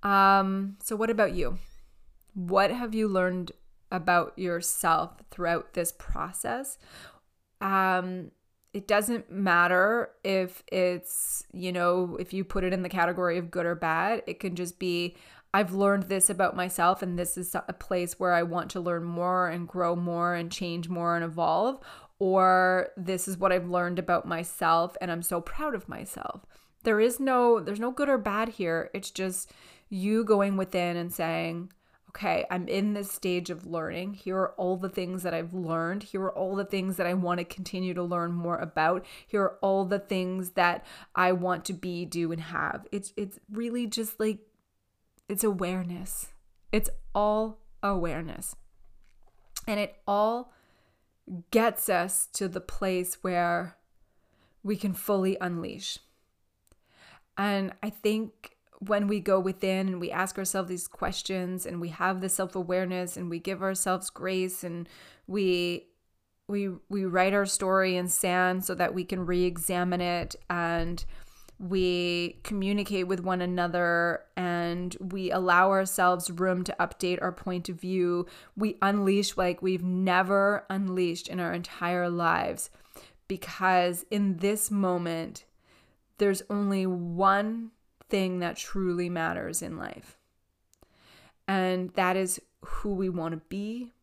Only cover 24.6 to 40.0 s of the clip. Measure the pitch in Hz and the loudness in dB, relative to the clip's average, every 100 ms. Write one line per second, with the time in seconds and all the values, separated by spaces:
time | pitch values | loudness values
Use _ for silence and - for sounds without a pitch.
24.6 | 170 165 175 - 180 170 170 175 170 - | 4 4 2 -2 -4 -4 -2 -4 -2 -4
25.6 | 302 226 - - - - - - - - | -2 -4 -8 -12 -12 -10 -10 -10 -14 -20
26.6 | _ _ - 214 226 247 269 254 240 226 | _ _ 2 4 4 4 2 4 6 6
27.6 | 156 208 240 254 285 247 208 202 226 220 | 4 -2 -4 0 2 2 2 -2 -2 -2
28.6 | 175 165 - 196 190 - 190 185 - - | -2 0 -2 -8 -10 -4 -4 -4 -8 -16
29.6 | - - _ 196 196 220 220 208 196 196 | -20 -20 _ -4 0 2 4 4 4 0
30.6 | 190 185 175 175 175 - 165 165 170 165 | 0 0 0 -2 -6 -4 -2 -2 -4 -6
31.6 | 185 _ _ _ _ - 208 170 - 180 | -10 _ _ _ _ -6 -2 0 0 -4
32.6 | 180 190 208 208 196 - 190 180 175 160 | -2 0 0 -2 -6 -4 -2 -2 -2 -10
33.6 | 170 165 160 165 190 202 - 190 185 - | -8 -6 -4 -6 -8 -10 -6 -2 -2 0
34.6 | 180 185 190 185 180 185 180 165 170 185 | -2 0 -2 -4 -4 -4 -4 -4 -4 -6
35.6 | 170 165 165 196 208 196 190 - 185 196 | -2 -2 -2 -4 -6 -4 -4 -2 -2 -2
36.6 | 196 196 190 185 175 185 175 175 170 - | -2 -2 -2 -2 0 0 0 0 -4 -8
37.6 | 180 185 185 175 175 175 170 175 170 170 | -8 -4 -4 -2 -2 -2 -2 -2 -2 -2
38.6 | 160 160 156 190 - - - 208 190 - | -2 2 2 2 -4 -20 -4 0 0 0
39.6 | 196 196 185 202 | 2 2 2 -2